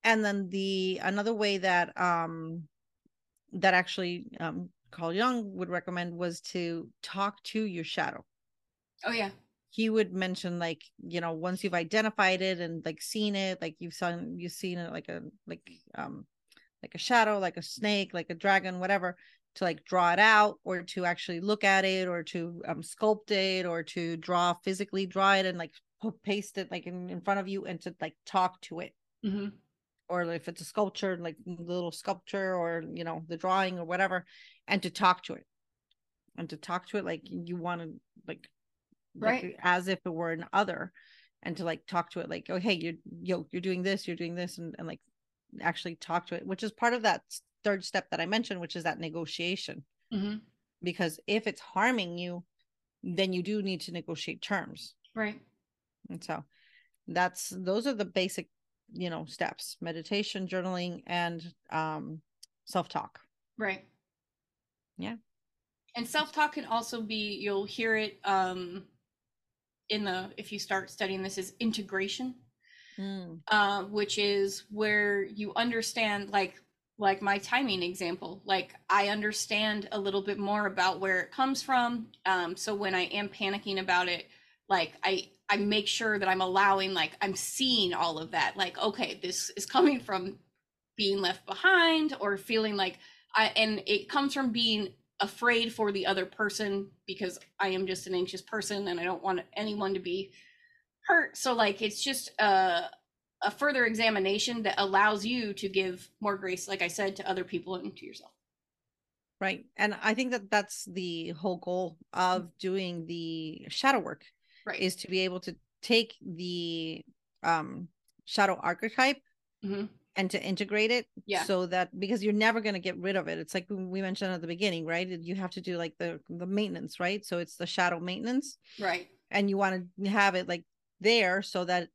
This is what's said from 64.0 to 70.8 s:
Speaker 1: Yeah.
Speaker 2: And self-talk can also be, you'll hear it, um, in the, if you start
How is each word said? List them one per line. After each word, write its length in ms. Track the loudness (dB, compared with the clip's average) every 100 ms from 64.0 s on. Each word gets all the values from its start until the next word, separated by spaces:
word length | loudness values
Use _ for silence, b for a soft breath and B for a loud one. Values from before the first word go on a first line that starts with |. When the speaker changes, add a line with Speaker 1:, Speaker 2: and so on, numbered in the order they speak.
| _ _ _ _ _ _ _ _ _ -12
Speaker 1:
Yeah. 180 | -10 -10 _ _ _ _ _ _ _ -10
Speaker 2:
And 120 | -2
self-talk 460 | 0 0 2 0
can 120 | 0 -2
also 360 | -2 -2 -6
be, 340 | -4 -2 -2 -2
you'll 300 | 0 0 -2
hear 300 | -2 2 2
it, 240 | 0 -4 2
um, 600 | 2 2 -2 -6 -10 -14 _ _ _ _ _ _ _ _ _ _
in 140 | -2
the, 280 | 0 -2 -4 -12
if 140 | -10
you 80 | -10
start 300 | -2 -2